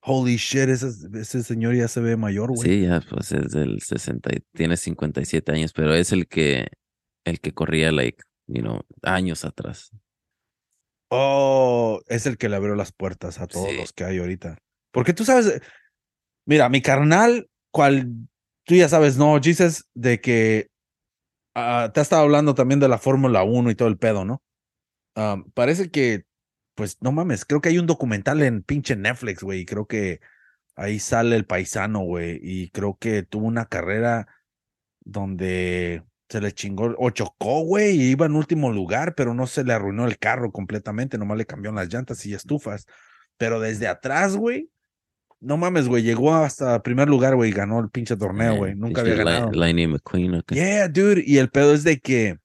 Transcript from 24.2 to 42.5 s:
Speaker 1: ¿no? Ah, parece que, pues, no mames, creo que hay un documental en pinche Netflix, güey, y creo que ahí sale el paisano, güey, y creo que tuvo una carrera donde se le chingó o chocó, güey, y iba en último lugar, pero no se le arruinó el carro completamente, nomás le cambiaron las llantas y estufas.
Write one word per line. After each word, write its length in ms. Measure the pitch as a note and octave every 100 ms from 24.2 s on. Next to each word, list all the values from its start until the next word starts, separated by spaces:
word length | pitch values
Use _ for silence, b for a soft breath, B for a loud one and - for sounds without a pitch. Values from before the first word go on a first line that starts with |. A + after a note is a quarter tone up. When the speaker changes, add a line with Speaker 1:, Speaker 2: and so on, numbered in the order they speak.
Speaker 1:
¿no? 200 | F#2+ C3 _ _ _ _ _ _ _ -
Ah, 260 | G#2+ G2+ - -
parece 340 | B2 E3+ F#3
que, 360 | D3+ B2+ G#2 - _ _ _ _ -
pues, 220 | G#2 -
no 120 | B2
mames, 320 | D3 F3 A2+ -
creo 160 | C#3+
que 80 | E3
hay 80 | E3+
un 100 | E3+
documental 560 | E3 B2 G#2 G2 D3+
en 180 | C#3 A2+
pinche 360 | - C#3+ - A2+
Netflix, 460 | G2+ A#2+ A#2+ F#2
güey, 180 | G2 G2
y 40 | F2+
creo 200 | G#2 G#2+
que 320 | A2 G2 D#2+ b b b b _ -
ahí 240 | G2+ G#2+
sale 380 | - A#2 A#2 A2+
el 80 | F#2
paisano, 560 | F#2 F#2 A2 G2+ G#2+
güey, 360 | F#2 F2 E2+ E2+
y 260 | F2 F#2 F2+
creo 260 | - G2+ F#2+
que 240 | A#2 G#2+
tuvo 240 | F2+ G#2+ A2
una 200 | A#2 A2+
carrera 600 | F#2+ F2 G#2 A#2 A#2 G#2 b b _ _ _ _ _ -
donde 960 | G#2 G2 F#2 F#2+ F#2 F2+ F2+ F2 E2+ - _ _
se 140 | A2+
le 100 | G2+
chingó 420 | - G2+ G2 A#2 A#2
o 140 | B2+
chocó, 500 | G2+ G2+ _ G2 C3+
güey, 340 | E3 G3 G#3 F3+
y 80 | B2+
iba 140 | C3+ D#3+
en 100 | D3+
último 380 | D3+ D#3+ C3+
lugar, 420 | G#2+ F2+ G#2+ E3 D#3
pero 180 | B2
no 140 | A#2+ B2+
se 160 | -
le 80 | B2+
arruinó 340 | A2+ G2 G2+ A#2+
el 120 | G#2
carro 340 | G#2+ B2 A#2+
completamente, 640 | G2 F#2+ G#2+ G2+ G#2+ C3 A#2+
nomás 200 | G#2 G#2+
le 80 | A2
cambiaron 320 | - G2+ G#2+
las 100 | F2+
llantas 320 | A2+ B2+ A#2 G#2
y 80 |
estufas. 520 | G2 -